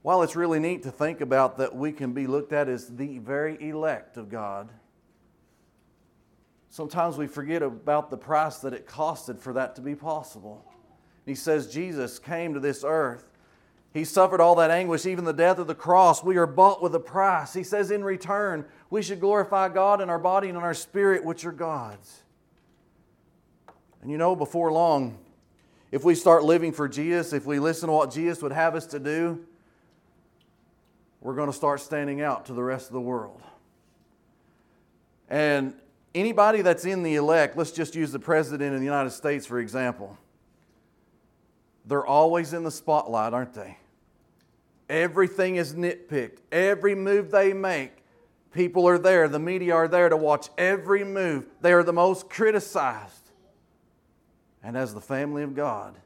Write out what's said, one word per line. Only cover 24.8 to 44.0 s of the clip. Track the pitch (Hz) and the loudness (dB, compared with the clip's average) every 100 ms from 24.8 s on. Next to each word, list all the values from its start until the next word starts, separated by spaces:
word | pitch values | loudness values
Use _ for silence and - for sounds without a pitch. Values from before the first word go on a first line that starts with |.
| 170 147 123 101 _ _ _ _ _ _ _ | 4 2 0 -10 _ _ _ _ _ _ _
if | 135 | 0
we | 160 165 | 2 4
start | 180 165 | 6 6
living | 151 170 165 | 6 2 2
for | 147 143 | -4 -6
Jesus, | 127 160 175 165 | -4 -2 -2 -2
if | 147 139 | -6 -4
we | 143 | -2
listen | 151 160 165 | -2 -2 0
to | |
what | 151 139 | 0 0
Jesus | 139 170 170 | -2 -4 -4
would | 147 | -6
have | 147 165 | 0 0
us | 160 160 | -2 -8
to | 143 | -8
do, | 143 156 170 165 - _ _ _ _ _ _ _ _ _ _ _ _ _ _ _ _ _ | -6 -2 -4 -4 -14 _ _ _ _ _ _ _ _ _ _ _ _ _ _ _ _ _
we're | 123 135 | -10 -4
gonna | 147 | -6
start | 139 147 139 | -2 -2 -2
standing | - 151 143 139 | -4 -6 -4 -4
out | 147 120 - | -4 -4 -8
to | |
the | 123 | -6
rest | 123 131 131 | -4 -6 -8
of | |
the | 127 | -8
world. | 123 120 104 95 - _ _ _ _ _ _ _ _ _ _ _ _ _ _ _ _ _ _ | -6 -6 -8 -18 -20 _ _ _ _ _ _ _ _ _ _ _ _ _ _ _ _ _ _
And | 147 151 143 135 - _ _ _ 170 | -2 2 0 -2 -10 _ _ _ -4
anybody | 214 208 208 214 | -2 4 4 4
that's | 180 160 180 | 2 2 -2
in | 190 | -4
the | 165 147 | 0 0
elect, | 147 160 143 160 | 4 4 4 0
let's | 156 | -4
just | 160 156 | -4 -6
use | 165 151 | -4 -4
the | 127 | -4
President | 104 160 143 143 143 | 0 0 2 -4 -4
of | 135 | -2
the | 135 | -2
United | 143 131 | -2 -2
States, | - 151 147 - | -4 -4 -4 -4
for | 123 | -6
example. | 117 127 127 120 98 95 _ _ _ _ _ _ _ _ _ _ _ _ _ _ _ _ 107 | -4 -4 -4 -6 -14 -18 _ _ _ _ _ _ _ _ _ _ _ _ _ _ _ _ -4
They're | 143 131 | -2 2
always | 143 165 170 156 | 4 6 4 -2
in | 170 | -6
the | 160 | -6
spotlight, | - - 151 - 113 110 | -6 0 0 0 -2 -2
aren't | 120 123 | -4 -6
they? | 110 95 90 _ _ | -12 -18 -20 _ _